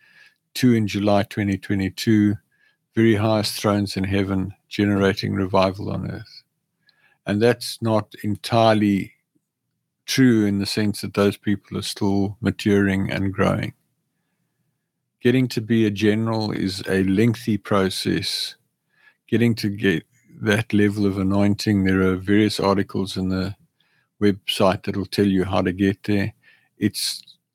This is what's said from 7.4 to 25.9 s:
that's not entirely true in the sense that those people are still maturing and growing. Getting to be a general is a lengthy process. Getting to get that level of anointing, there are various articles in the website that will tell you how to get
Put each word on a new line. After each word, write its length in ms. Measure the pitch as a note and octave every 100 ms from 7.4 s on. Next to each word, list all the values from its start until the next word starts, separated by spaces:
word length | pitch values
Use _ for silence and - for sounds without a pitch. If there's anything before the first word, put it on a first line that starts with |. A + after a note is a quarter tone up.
that's 400 | A#2 A#2+ - -
not 320 | A2+ A2 G#2 -
entirely 880 | G#2+ G2+ - A#2 A2+ G#2+ G#2 G2 G2 _ _ _ _ _ _ _ _ _ -
true 400 | - B2+ A2 G#2
in 140 | G2+
the 80 | G2
sense 340 | - G#2+ -
that 140 | G2 G2+
those 200 | G2+ -
people 400 | - G2+ - G2
are 60 |
still 560 | - - G#2 G2+ G2 G2+
maturing 680 | G2 - G#2+ G2+ G2 F#2+ F#2+
and 240 | - G2
growing. 400 | F#2+ F#2+ G2 G2 - _ _ _ _ _ _ _ _ _ _ _ _ _ _
Getting 280 | B2 B2+ B2+
to 140 | -
be 240 | G#2+ A2+ G#2+
a 40 |
general 600 | G2+ G#2+ G#2+ A2+ A2+ G#2+
is 320 | - F#2+ F#2+ -
a 160 | F#2+ F#2+
lengthy 520 | F#2+ A#2 A2+ - G#2
process. 960 | - G2+ F#2+ - G#2 F2 - - - - _ _ _ _ _ _ _
Getting 280 | A2+ A#2 A2+
to 140 | G#2+
get 340 | G2+ G2 D#2+ - _ _ -
that 300 | A2 G#2 -
level 360 | G#2 G#2 G2+ G2+
of 100 | G2
anointing, 640 | F#2+ G2 G2+ G2+ A2 G2+
there 180 | F#2+ F#2+
are 120 | F#2 F#2
various 440 | F#2+ G#2 G#2+ -
articles 580 | G2 G2 F#2+ G#2+ F#2+ -
in 120 | F#2
the 260 | F#2 F#2 - _ _ _ _ _ _
website 600 | G#2 G2 - - G2 F#2+
that 120 | - G2
will 120 | F#2
tell 180 | - G2+
you 180 | F#2+
how 200 | F#2 G2
to 100 | F#2
get 300 | F2+ G2